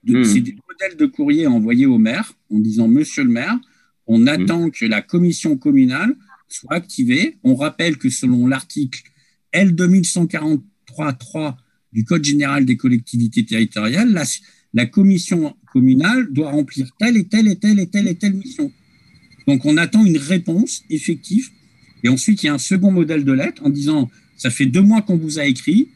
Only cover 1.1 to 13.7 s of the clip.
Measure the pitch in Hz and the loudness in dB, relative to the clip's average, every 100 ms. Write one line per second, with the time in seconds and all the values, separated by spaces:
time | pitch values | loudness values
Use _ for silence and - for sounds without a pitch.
1.1 | - 147 151 156 117 110 120 135 117 110 | 0 0 0 2 0 2 2 4 4 2
2.1 | 147 226 _ _ 107 110 107 113 127 151 | 0 -8 _ _ -2 0 0 2 2 0
3.1 | - 131 117 156 240 - _ _ _ - | -2 0 0 -2 -6 -6 _ _ _ 0
4.1 | 113 123 156 139 170 165 - 226 208 - | 2 4 2 0 0 -2 -4 -4 -4 -2
5.1 | 175 175 165 165 135 151 139 127 131 214 | 0 0 0 -2 -2 2 4 2 2 -2
6.1 | 294 _ _ _ - 127 170 170 - 120 | -4 _ _ _ -20 -8 -8 -6 -4 0
7.1 | 131 277 - 123 131 147 - 170 147 131 | 0 -2 -2 0 0 -2 -2 -4 -2 -4
8.1 | 131 127 123 123 135 - - 131 - _ | -2 0 2 0 -2 -6 -8 -6 -8 _
9.1 | _ _ _ _ 170 196 165 180 190 170 | _ _ _ _ 0 2 2 4 2 2
10.1 | 180 165 156 151 147 - _ _ - 156 | -2 -2 -2 -2 -2 -4 _ _ -8 -6
11.1 | 127 - 160 151 127 _ _ _ 110 113 | -6 -10 -8 -8 -10 _ _ _ -6 -2
12.1 | 170 143 147 139 143 131 120 131 120 - | -2 0 -2 0 -2 -2 -2 0 -2 -2
13.1 | 120 117 123 107 113 113 | -4 -2 -2 -2 -2 -2